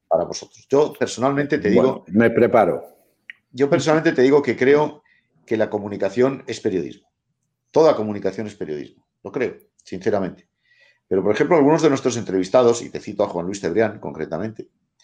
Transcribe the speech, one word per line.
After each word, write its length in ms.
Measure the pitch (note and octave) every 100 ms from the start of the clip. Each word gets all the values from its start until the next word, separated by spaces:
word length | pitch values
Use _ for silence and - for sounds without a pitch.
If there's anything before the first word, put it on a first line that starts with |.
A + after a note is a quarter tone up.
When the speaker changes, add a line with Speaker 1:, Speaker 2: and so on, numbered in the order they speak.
| -
Speaker 1:
para 180 | E2+
vosotros. 420 | E2 - - _ -
Yo 240 | C#3 D3+ -
personalmente 640 | B2 A2 C3 C#3+ C#3+ D3
te 120 | G2+
digo 120 | A#2
Speaker 2:
Bueno, 220 | C3 - -
me 220 | G2+ A#2
preparo. 540 | A2 A#2+ A#2 F2+ C#2+ - _ _ _ - - _
Speaker 1:
Yo 180 | B2+ C#3+
personalmente 440 | E3+ D3+ D#3 D#3+
te 100 | D3
digo 200 | C3 D3
que 140 | C#3+ -
creo 460 | B2+ D3 D3+ - _ _ _ _
que 120 | - A2
la 120 | G#2
comunicación 760 | G#2 G#2 G2 G2 A2+ C3 C3+ -
es 140 | A2+
periodismo. 480 | A2 F#2 C2+ - _ _ _ _ _ _ _
Toda 260 | D3 D#3+ B2+
comunicación 500 | G#2+ G2+ G2 A2+ G#2
es 80 |
periodismo. 500 | - D#2+ D2 B1 _ _ _
Lo 80 | F#2+
creo, 240 | C#3 A2 - _ _
sinceramente. 680 | - F#2 G#2+ G2+ F2+ - _ _ _ _ _ _ -
Pero, 140 | F#2+
por 120 | G2
ejemplo, 220 | G#2+ D3+ E3+
algunos 260 | C#3 D#3
de 60 | D3+
nuestros 260 | C3+ B2+ A#2
entrevistados, 640 | F#2 F#2+ F2+ B2+ A#2+ A#2
y 80 | -
te 100 | -
cito 240 | - G2+
a 40 | G2
Juan 180 | F2 F2+
Luis 140 | G2+
Cebrián 380 | E2+ F#2+ G#2+ G#2+
concretamente, 680 | D2+ D2+ D2 D#2 A2 A2+ - _ _ _